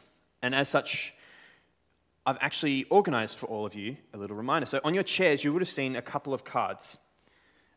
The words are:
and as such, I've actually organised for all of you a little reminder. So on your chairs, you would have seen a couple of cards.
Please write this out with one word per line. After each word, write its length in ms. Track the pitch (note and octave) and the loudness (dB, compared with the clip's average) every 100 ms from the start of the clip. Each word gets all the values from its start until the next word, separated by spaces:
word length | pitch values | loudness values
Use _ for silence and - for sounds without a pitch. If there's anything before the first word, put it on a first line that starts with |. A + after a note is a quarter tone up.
| - _ _ _ | -20 _ _ _
and 120 | B2 | 0
as 140 | C3+ C#3 | 2 2
such, 440 | C#3+ - - - - - - - _ _ _ _ _ _ _ | 2 2 -4 -6 -12 -20 -20 -20 _ _ _ _ _ _ _
I've 140 | - C3 | -4 -2
actually 440 | C#3+ - D3+ C3+ - | -2 0 0 0 4
organised 480 | G3 G3 B2 G#2+ - | 4 6 2 0 -4
for 80 | - | -6
all 180 | G#2+ | -6
of 100 | G#2 | -6
you 220 | G#2 G2+ C#3+ _ | -6 -8 -10 _
a 60 | G#2 | -10
little 180 | G2+ G#2 | -8 -6
reminder. 300 | B2 D#3 B2+ | 0 0 0
So 140 | C3+ | 0
on 80 | D3+ | 2
your 100 | F#3 | 0
chairs, 420 | F#3+ - F3+ C#3+ | 0 4 4 4
you 80 | D3 | 2
would 100 | E3 | 0
have 60 | F3+ | 0
seen 280 | - C3+ B2 | -2 -2 -4
a 60 | |
couple 320 | - C#3+ C#3+ | -4 -6 -4
of 100 | C3 | -6
cards. 540 | - B2 A#2+ F#2+ - - _ _ _ _ _ _ _ | -4 -2 -2 -4 -10 -14 _ _ _ _ _ _ _